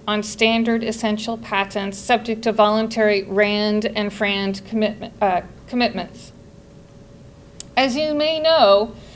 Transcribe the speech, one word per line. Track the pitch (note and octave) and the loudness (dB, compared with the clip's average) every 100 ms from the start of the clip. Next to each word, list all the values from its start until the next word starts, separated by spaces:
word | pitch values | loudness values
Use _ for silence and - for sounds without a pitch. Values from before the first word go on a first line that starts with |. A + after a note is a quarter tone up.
| - | -4
on | G#3+ | -4
Standard | G#3 - A3+ A3+ A#3 A3+ | -2 0 2 2 0 0
Essential | A3+ A3 A3 G#3+ G#3+ A3+ | -2 -4 -2 -2 -4 -8
Patents | A3+ G3+ G3 G#3 G3 G3 | -4 -4 -2 -4 -6 -6
subject | - A#3+ A3+ A3 | 0 0 0 -4
to | A3+ | -2
voluntary | A3 G#3 A3 A3 A3+ G#3+ G3+ | 4 4 4 0 2 2 2
rand | G3 G3+ G#3 G#3 G#3 G#3+ A3 | 0 2 2 2 0 0 -2
and | A3 G#3 | -2 -4
frand | G3+ G#3 G3 G3 G3 - | -2 -2 0 -2 -4 -4
commitment, | A3 G#3+ G#3+ - - | -2 -2 -2 -10 -2
uh, | G3+ F3+ - - - | 0 0 -4 -16 -6
commitments. | B3 A#3+ G3 F3 - - - - - - - - - - - - - - - - - | -2 0 -2 -8 -12 -20 -20 -20 -20 -20 -20 -20 -20 -20 -20 -20 -20 -20 -16 -6 0
As | C4+ B3+ | 0 0
you | D#4 | -2
may | D4 D4+ D#4+ | 0 0 0
know, | D#4+ D#4+ D4 D4 A3+ A3+ - | 2 6 6 6 4 -6 -20